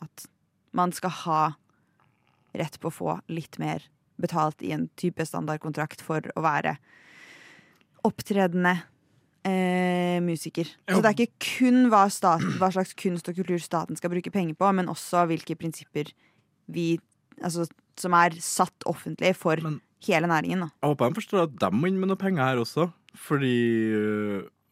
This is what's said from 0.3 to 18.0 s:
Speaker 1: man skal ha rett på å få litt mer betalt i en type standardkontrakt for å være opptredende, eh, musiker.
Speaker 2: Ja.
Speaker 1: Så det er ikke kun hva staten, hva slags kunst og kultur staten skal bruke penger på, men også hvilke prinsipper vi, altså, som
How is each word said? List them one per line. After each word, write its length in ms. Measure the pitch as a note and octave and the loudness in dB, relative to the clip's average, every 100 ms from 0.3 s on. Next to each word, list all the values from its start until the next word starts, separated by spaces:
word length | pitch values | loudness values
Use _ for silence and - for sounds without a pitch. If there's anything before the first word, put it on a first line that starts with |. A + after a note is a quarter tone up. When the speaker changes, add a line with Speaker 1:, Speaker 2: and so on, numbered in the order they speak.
| _ _ _ _ | _ _ _ _
Speaker 1:
man 180 | - F3+ | -2 -2
skal 200 | F3 F#3 | -2 -6
ha 440 | - F3 D#3 D#3 D3+ _ _ _ _ _ _ _ _ _ | -6 -2 0 0 -4 _ _ _ _ _ _ _ _ _
rett 260 | - D#3+ - | -8 -8 -8
på 80 | E3 | -10
å 20 | |
få 280 | - E3 E3+ - | -6 -4 -4 -6
litt 280 | E3 - - | -10 -10 -8
mer 220 | D3+ D#3 - _ _ - | -6 -6 -10 _ _ -8
betalt 400 | F3 E3+ D#3 - | -4 0 0 -2
i 100 | - | -6
en 160 | D3+ D#3+ - | -4 -6 -4
type 260 | F3 - | -4 -2
standardkontrakt 760 | D#3+ E3+ D#3 D3+ D#3 D#3 D3+ - | -6 -6 -4 -6 -6 -6 -6 -8
for 180 | - D#3 | -6 -4
å 220 | - - | -4 -2
være 340 | D#3+ C#3+ D#3+ D3+ _ - - - - - - - _ _ _ _ | 0 0 0 -4 _ -20 -20 -20 -20 -20 -20 -20 _ _ _ _
opptredende, 800 | A3 - - G3+ F#3 F3+ F3+ F3+ - _ _ _ _ _ | -2 -2 -2 0 2 2 2 2 -4 _ _ _ _ _
eh, 760 | G3 F#3 F#3 F3+ F3+ F3+ F3 F3 | -2 0 2 2 2 2 0 0
musiker. 460 | F3 D#3+ E3 - E3 - - | 0 -2 -4 -6 -6 -8 0
Speaker 2:
Ja. 80 | F#3+ | 2
Speaker 1:
Så 60 | |
det 80 | A3 | 4
er 100 | G#3 A#3 | 4 0
ikke 320 | - - - | -2 -6 2
kun 300 | B3+ B3+ B3 | 4 6 6
hva 180 | G#3+ G3 | 6 6
staten, 460 | - F#3+ E3 F#3+ - | 4 2 2 0 0
hva 140 | F#3 | 0
slags 220 | F#3 F#3+ | 2 -4
kunst 340 | - G3 F3 - | -4 -4 -2 -4
og 80 | F3 | -6
kultur 220 | F#3 F3 | -2 -4
staten 340 | - E3 E3 D#3+ | -2 -4 -4 -6
skal 140 | F3 | -4
bruke 220 | F3 E3+ | -4 -4
penger 220 | G3+ E3+ | -2 -2
på, 200 | D#3 G3 | 2 2
men 120 | F#3+ F3+ | 2 0
også 400 | D#3+ - F3 E3+ | -6 -2 2 2
hvilke 300 | D#3+ - D#3+ | 0 -4 -8
prinsipper 540 | E3 - - D3 D3 - _ _ _ _ - | -8 -10 -8 -8 -8 -10 _ _ _ _ -10
vi, 300 | E3 E3+ E3+ - _ _ - | -2 0 0 -4 _ _ -8
altså, 260 | F3 E3 E3 _ _ | -6 -4 -4 _ _
som 160 | - | -8